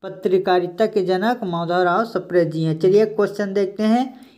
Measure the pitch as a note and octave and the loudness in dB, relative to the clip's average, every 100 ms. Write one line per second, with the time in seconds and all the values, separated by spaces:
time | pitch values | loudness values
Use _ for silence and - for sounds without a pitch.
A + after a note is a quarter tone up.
0 | F#3+ F#3 F#3+ F#3 F#3+ F3+ F3 E3+ A3 G#3 | -16 -6 0 0 2 0 0 -2 0 0
1 | F3+ F#3 A3 B3 G3 E3+ E3 F3+ F3+ F#3 | 0 0 0 -2 -4 -4 -2 0 2 0
2 | A3+ F3+ - F3 D#3+ D#3+ D#3+ D#3+ F#3 G3+ | -2 -6 0 2 2 0 -2 0 4 4
3 | G#3+ G#3+ G3+ - G3 G3 F#3+ - G#3+ A#3+ | 2 0 -2 -2 -4 -2 -2 -2 0 2
4 | C4 - - | 0 -8 -20